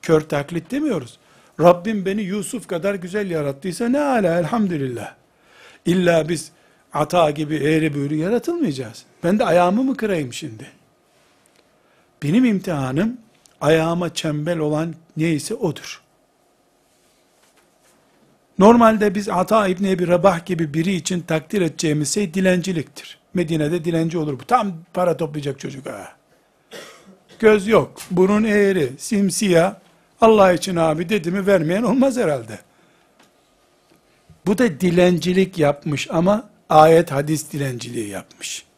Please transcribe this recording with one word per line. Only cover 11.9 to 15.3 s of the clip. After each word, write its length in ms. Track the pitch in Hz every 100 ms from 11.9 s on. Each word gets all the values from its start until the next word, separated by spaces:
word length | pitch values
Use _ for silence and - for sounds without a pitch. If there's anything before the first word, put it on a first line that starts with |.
| _ _ _
Benim 220 | 143 196
imtihanım 760 | 254 196 185 151 131 135 214 254 _ _ _ _
ayağıma 540 | 147 160 160 170 175
çembel 440 | 160 160 151 151 175
olan 360 | 151 151 165 160 _ -
neyse 380 | 160